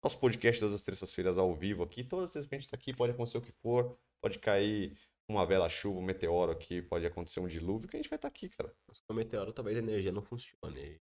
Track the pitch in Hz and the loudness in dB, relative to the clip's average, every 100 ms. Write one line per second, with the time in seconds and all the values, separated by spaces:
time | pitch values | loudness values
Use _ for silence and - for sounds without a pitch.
0 | 131 - 127 113 117 117 107 101 - 95 | -2 4 2 6 4 4 2 0 -4 -6
1 | 92 - 92 90 92 80 95 95 85 120 | -6 0 2 4 4 2 -2 -2 -2 -4
2 | 127 180 180 156 143 139 139 135 - 127 | -6 -4 -4 -6 -6 -8 -8 -8 -8 2
3 | 120 123 117 120 120 - 117 123 123 - | 2 2 -2 -4 -6 -8 2 2 2 -4
4 | _ _ 107 98 - 101 104 107 90 - | _ _ -4 0 4 6 4 2 -2 -6
5 | _ _ _ 107 87 95 82 - 101 95 | _ _ _ 0 4 6 4 2 -2 -2
6 | 92 92 82 87 87 80 - 87 85 85 | -2 -2 2 4 2 0 -4 -6 -2 -2
7 | 85 87 85 - 90 80 85 110 - 302 | -2 -4 -6 -4 -4 -4 -2 -2 -4 -8
8 | 302 302 277 - 185 - - - _ - | -6 -6 -8 -8 -14 -8 -10 -10 _ -20
9 | _ 110 110 107 98 113 113 117 113 107 | _ -4 -2 -4 -4 -4 -2 -2 0 0
10 | 95 95 107 120 - _ 80 78 71 78 | 0 -2 -6 -10 -10 _ -12 -10 -12 -14